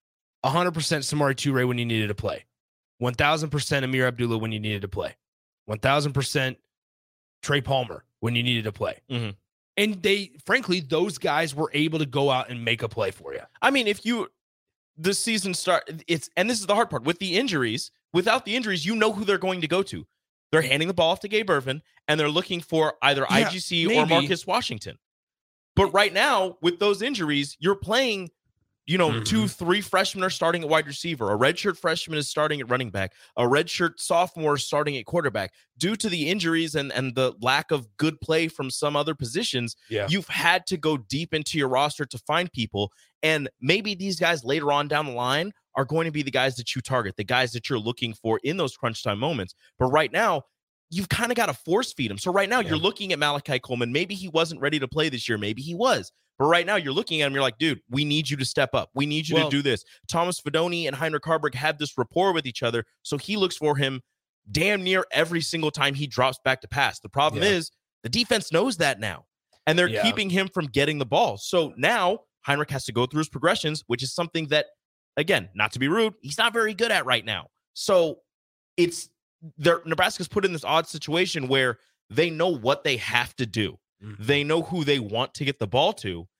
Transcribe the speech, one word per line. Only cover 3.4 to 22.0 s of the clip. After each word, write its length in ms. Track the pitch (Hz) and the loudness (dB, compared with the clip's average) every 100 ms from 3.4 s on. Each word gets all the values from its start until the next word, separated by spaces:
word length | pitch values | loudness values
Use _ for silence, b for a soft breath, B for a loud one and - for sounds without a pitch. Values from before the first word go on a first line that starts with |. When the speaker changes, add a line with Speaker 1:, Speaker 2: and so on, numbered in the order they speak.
| 151 | 0
Speaker 1:
percent 340 | 143 - 143 | -4 0 0
Amir 240 | 131 131 127 | 0 2 2
Abdullah 300 | 120 120 113 | 0 -2 0
when 120 | 110 | -2
you 80 | 107 | -4
needed 240 | 107 104 | -4 -4
to 60 | 98 | -4
play. 260 | 98 78 - _ _ _ _ - | -6 -6 -10 _ _ _ _ -8
One 120 | 104 | 0
thousand 360 | 131 147 143 | 2 2 0
percent 440 | 135 127 147 131 - _ _ _ _ _ _ _ _ | -2 -2 0 -2 -4 _ _ _ _ _ _ _ _
Trey 180 | - 143 | -2 -2
Palmer 440 | 135 135 113 - _ - | 2 -2 -2 -10 _ -6
when 160 | 117 | -2
you 80 | 120 | 0
needed 220 | 123 117 | 2 0
to 80 | 107 | -2
play. 260 | - 113 - - | -4 -6 -6 -8
Speaker 2:
Mm-hmm. 220 | 120 107 101 _ _ _ - | -6 -6 -10 _ _ _ -2
Speaker 1:
And 260 | 214 190 | -2 0
they, 300 | 196 202 196 143 | 0 0 -4 -12
frankly, 360 | - 254 185 180 | -2 -2 2 -2
those 360 | 139 160 202 151 | 0 0 0 -2
guys 360 | 156 147 165 | 0 0 0
were 160 | 143 156 | -2 -2
able 260 | 147 156 160 | 0 0 0
to 60 | 143 | -2
go 220 | 139 139 | 2 2
out 220 | 127 123 | 2 -2
and 140 | 120 | -6
make 180 | 117 113 | -2 -2
a 60 | 113 | -2
play 240 | 113 98 | -2 -4
for 200 | - 69 | -4 -12
you. 60 | 67 - - | -12 -12 0
Speaker 2:
I 100 | 247 | 2
mean, 160 | 277 214 | 2 0
if 180 | 202 | -2
you, 260 | 226 233 - _ _ _ _ _ _ 151 | -2 -2 -2 _ _ _ _ _ _ -4
the 160 | 180 | -2
season 400 | 190 226 214 190 | 0 0 -2 -2
start, 340 | 170 185 170 - 160 - | -2 2 0 0 -14 -4
it's, 200 | 160 - 175 | -4 -2 -2
and 140 | 214 | 0
this 80 | 226 | 0
is 80 | 190 | 2
the 80 | |
hard 160 | 208 220 | 2 2
part, 140 | 131 | 0
with 160 | 135 170 | -2 -2
the 160 | 190 180 | 0 0
injuries, 560 | 262 151 117 113 - _ _ | 0 0 0 -2 -8 _ _
without 320 | 175 208 247 | 0 4 2
the 120 | 202 247 | 2 -2
injuries, 280 | 214 180 | -2 -2
you 120 | 160 226 | 0 2
know 160 | 220 | 2
who 120 | 202 | 2
they're 140 | 202 190 | 0 2
going 220 | 185 180 | 0 -2
to 80 | 156 | 0
go 160 | 185 | 0
to. 200 | 196 87 - _ _ _ - | -2 -8 -12 _ _ _ 0
They're 100 | 156 | 2
handing 260 | 139 139 170 | 4 0 2
the 60 | |
ball 180 | 175 160 | 2 2
off 80 | 185 | 2
to 80 | 202 | -2
Gabe 200 | 214 196 | -2 2
Ervin, 320 | 143 131 143 b b | 0 0 -8 b b